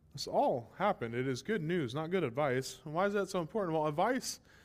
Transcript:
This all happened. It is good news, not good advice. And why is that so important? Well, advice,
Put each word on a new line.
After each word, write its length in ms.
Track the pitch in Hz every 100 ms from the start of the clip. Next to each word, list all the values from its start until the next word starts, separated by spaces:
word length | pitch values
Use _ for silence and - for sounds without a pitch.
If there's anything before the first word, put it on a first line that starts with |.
| -
This 140 | - -
all 440 | 185 269 139 107 -
happened. 380 | 196 - 117 117
It 120 | 135
is 140 | 123
good 220 | - 220
news, 320 | 156 180 123 139
not 160 | 160
good 120 | 190
advice. 540 | 139 120 147 127 131 - 156
And 80 |
why 140 | 160 202
is 60 |
that 180 | 202 190
so 100 | 185
important? 320 | 156 226 180
Well, 140 | 160 151
advice, 540 | 147 208 262 - - - -